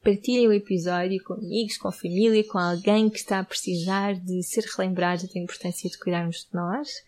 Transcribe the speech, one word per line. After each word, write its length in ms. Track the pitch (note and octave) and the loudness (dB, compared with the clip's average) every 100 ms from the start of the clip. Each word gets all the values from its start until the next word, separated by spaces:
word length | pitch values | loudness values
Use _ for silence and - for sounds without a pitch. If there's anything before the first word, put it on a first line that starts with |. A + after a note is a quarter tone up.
Partilhem 460 | A3 G3 - B3 A#3 | 2 2 2 4 6
o 60 | |
episódio 680 | G#3 G#3 F#3 F3 F3+ F3+ F#3+ - | 4 2 -2 0 0 0 -2 -6
com 80 | |
amigos, 440 | F#3+ F3+ G#3 G#3+ - | -10 -4 -2 -2 -4
com 140 | F#3+ | -6
família, 500 | - F3 F3+ A3+ A3 G#3+ | -6 -4 4 6 4 2
com 120 | G3 | 0
alguém 520 | F3 F3 G3 G#3 A3 | 0 0 4 4 4
que 80 | G#3+ | 0
está 220 | - G3 | -2 -2
a 40 | |
precisar 720 | F#3+ - - F3 F3 G3 G3+ F#3+ | -2 -6 -4 -2 0 0 0 -2
de 260 | F3+ F3+ | -4 -4
ser 200 | E3+ - | -2 -2
relembrado 640 | A3 - F#3 F#3 F3 F3 F#3 | -2 -2 -2 0 0 0 -4
da 100 | F3+ | -8
importância 520 | F3 - F3+ - F#3 | -8 -6 -8 -6 -8
de 100 | - | -6
cuidarmos 480 | - F3 E3+ E3+ - | -2 -2 -2 -6 -8
de 40 | |
nós. 500 | F3+ F3 A#3 D4 - | -6 -4 -4 -6 -12